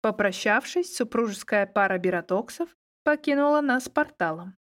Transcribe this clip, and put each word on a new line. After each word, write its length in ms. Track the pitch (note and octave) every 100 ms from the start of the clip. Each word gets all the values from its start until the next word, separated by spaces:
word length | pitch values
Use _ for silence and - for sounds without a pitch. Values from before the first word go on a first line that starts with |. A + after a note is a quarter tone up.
Попрощавшись, 960 | A3+ G#3 G#3 F#3 G#3+ G#3+ - F4+ F4 -
супружеская 680 | A#3 - A#3 G3 - G#3
пара 320 | G3 G#3 G3 F#3
Бератоксов 720 | F3+ F3+ E3 F#3 A#3 - E4+ _ _ _
покинула 560 | - D4+ D4+ C#4 C#4+ D4
нас 280 | C#4+ B3+ -
порталом 680 | - G3+ - E3+ D#3+ F3+ -